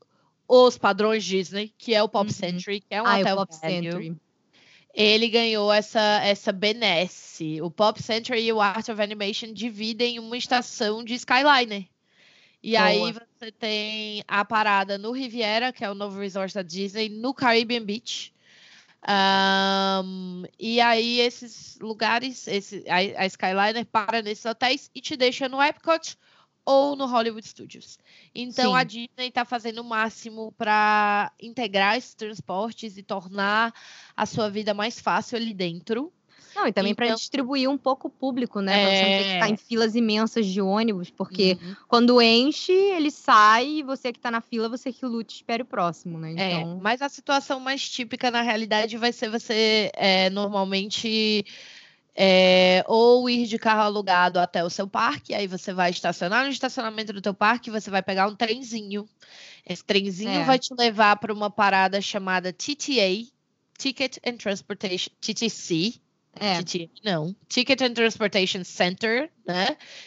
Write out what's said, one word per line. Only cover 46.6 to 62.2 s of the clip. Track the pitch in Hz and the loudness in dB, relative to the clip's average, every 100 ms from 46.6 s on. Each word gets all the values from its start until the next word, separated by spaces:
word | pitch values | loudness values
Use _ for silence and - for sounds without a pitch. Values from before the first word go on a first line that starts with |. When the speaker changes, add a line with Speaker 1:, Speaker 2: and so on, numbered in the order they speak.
| 165 185 | -4 -4
Speaker 1:
mas | 208 247 | -2 -2
a | - | -4
situação | - - 277 - 262 | -8 -2 -2 0 -6
mais | 254 269 - | -4 -6 -6
típica, | - 240 247 254 | -8 -8 -4 -2
na | 233 | 0
realidade, | 240 220 214 214 220 226 | 0 -2 0 0 -2 -2
vai | 240 | -4
ser | 240 220 | -2 -6
você, | 226 - 220 220 220 202 - | -6 -2 2 4 4 0 0
é, | 196 190 190 | 2 4 2
normalmente, | 196 202 202 190 190 208 - 226 220 214 214 - - - - - _ _ - | 0 -2 -2 0 -2 -4 -6 -2 0 2 0 -2 -14 -20 -20 -20 _ _ 2
é, | 190 185 185 185 185 185 - | 6 6 6 6 6 4 4
ou | 226 240 247 247 | 4 6 6 4
ir | 240 233 | 0 -2
de | 220 | 0
carro | 220 214 | 2 2
alugado | 208 208 196 180 180 180 | 2 0 2 4 4 2
até | 180 175 | 0 0
o | 170 | -4
seu | - 196 | -4 -6
parque, | 220 233 294 - 214 | -2 -2 -4 -6 -6
aí | 196 | -6
você | 185 - | -8 -6
vai | 185 180 | 0 0
estacionar | 180 175 180 180 233 277 | 0 -4 -4 0 0 0
no | |
estacionamento | 247 254 262 220 214 214 | -4 -6 -6 -8 -8 -10
do | 202 | -6
teu | 202 | -6
parque, | 190 214 240 240 | 0 2 0 -4
você | 214 202 | -8 -4
vai | 190 | -2
pegar | 190 190 202 | -2 0 0
um | 202 | 0
trenzinho. | 226 247 240 226 202 202 214 _ - - - - - | -2 -2 -6 -10 -6 -8 -8 _ -20 -20 -20 -20 -12
Esse | 175 - | -10 0
trenzinho | 202 196 180 208 185 | 0 0 -4 -2 0
Speaker 2:
É. | 160 | 2
Speaker 1:
vai | 254 | 2
te | - 247 | 0 0
levar | 240 208 208 208 | 0 4 4 4
pra | 220 | 0
uma | 208 208 | -4 -4
parada | 220 202 190 190 196 | 2 2 4 2 0
chamada | 190 208 | -4 -6